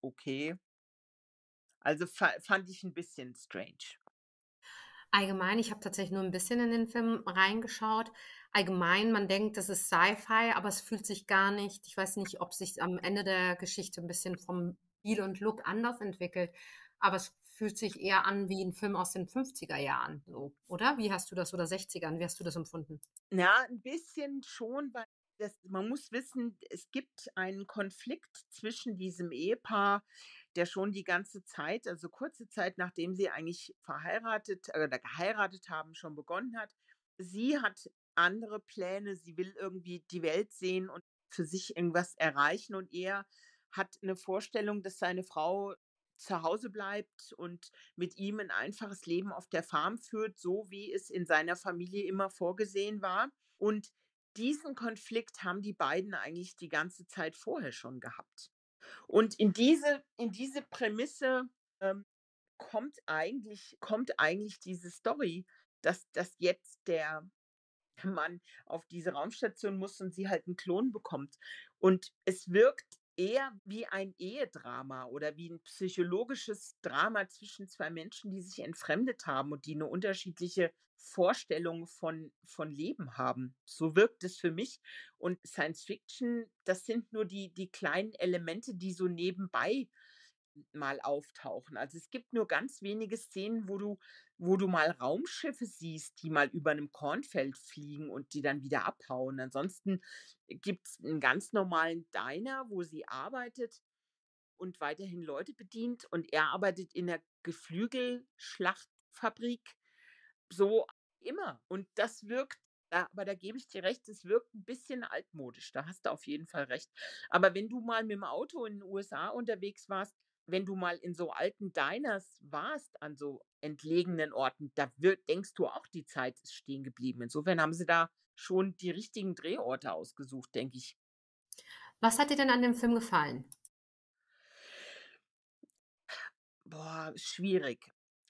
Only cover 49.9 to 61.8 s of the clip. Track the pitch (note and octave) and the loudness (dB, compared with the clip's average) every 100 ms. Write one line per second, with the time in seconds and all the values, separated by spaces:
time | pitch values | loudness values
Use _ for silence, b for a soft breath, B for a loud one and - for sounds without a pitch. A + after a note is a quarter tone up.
49.9 | A3 - A3 A3 - F3 F#3+ G#3 G3 G#3 | -2 -6 -2 -2 -2 -2 -2 -2 -10 -6
50.9 | F#3+ - F#3 E3+ D#3 E3 F3+ F3 F3 F3+ | -6 -4 -4 4 4 4 0 -2 -4 -4
51.9 | G3 F#3+ F#3+ G3 - F3 F#3 G#3 G3 G3+ | -2 -2 0 0 0 -2 0 0 0 -2
52.9 | G#3+ F#3+ F#3 B3+ - _ _ G#3 G#3+ - | -2 0 0 0 -4 _ _ 2 2 -2
53.9 | _ _ _ _ - A#3+ D4+ D#4 C4+ A#3 | _ _ _ _ -2 0 0 -4 -6 -6
54.9 | A3 - A3+ A3+ - F#3+ F#3+ G#3 F#3+ D3 | -6 -4 -4 -4 -6 -4 -2 -4 0 2
55.9 | E3 F#3+ F#3+ G#2 E3+ F3+ - E3+ D#3 E3+ | 2 0 -4 -6 -8 -10 -12 -2 -2 -2
56.9 | - F3 - D#3+ - - D#4+ D#3+ - A#2+ | -6 -12 -6 -4 -4 -6 -4 -4 -8 -10
57.9 | B2+ A#2+ - - - - _ _ _ B | -10 -10 -14 -16 -20 -20 _ _ _ B
58.9 | B B G3+ A3 - G#3 F#3 B3 D#4 C#4+ | B B 6 6 6 4 8 8 8 6
59.9 | C#4+ - - A#3 F#3+ C4+ C#4 - - A#3 | 2 -2 -4 -4 -2 -6 -6 -8 -2 -2
60.9 | G#3+ C#4+ - C4+ B3+ B3+ - _ _ | 0 -2 0 0 0 -2 -10 _ _